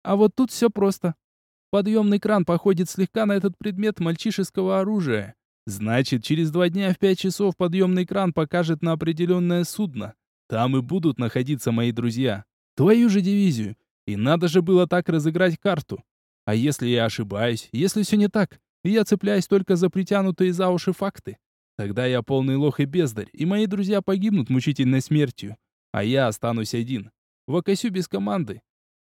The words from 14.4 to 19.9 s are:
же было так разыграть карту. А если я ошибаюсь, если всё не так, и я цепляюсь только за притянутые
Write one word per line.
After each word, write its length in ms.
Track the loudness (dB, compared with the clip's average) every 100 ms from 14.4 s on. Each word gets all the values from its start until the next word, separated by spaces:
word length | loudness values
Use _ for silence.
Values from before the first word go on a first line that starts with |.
| 2
же 140 | 2
было 240 | 4 4 4
так 220 | 0 0
разыграть 500 | 0 0 2 0 0
карту. 460 | -2 -2 -4 -10 -14 _ _ _
А 100 | -2
если 320 | 0 0 0 0
я 200 | 2 0
ошибаюсь, 600 | -2 -6 -2 -2 -2 -6
если 300 | -2 -2 0
всё 140 | 0 2
не 120 | 2
так, 320 | 0 -2 -6 _ _
и 60 | -2
я 140 | 0
цепляюсь 420 | 2 0 0 -2 2
только 300 | 0 2 0
за 120 |
притянутые 640 | 0